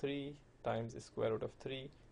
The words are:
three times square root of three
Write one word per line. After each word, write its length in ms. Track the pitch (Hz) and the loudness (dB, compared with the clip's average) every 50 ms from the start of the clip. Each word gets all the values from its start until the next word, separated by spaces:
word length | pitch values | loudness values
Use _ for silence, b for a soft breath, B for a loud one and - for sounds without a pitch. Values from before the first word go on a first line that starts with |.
three 300 | - 139 143 143 139 143 147 147 - - - - - | 0 0 2 0 -2 -4 -6 -8 -14 -20 -18 -2 0
times 420 | 117 113 113 117 117 - - - - | 2 2 2 0 -2 -4 -8 -10 -6
square 280 | - 120 113 113 110 | 0 2 4 4 4
root 120 | 107 123 123 | 2 0 -2
of 140 | - - - | -4 -6 -6
three 260 | 131 131 135 135 139 B B B B | -4 -4 -4 -6 -8 B B B B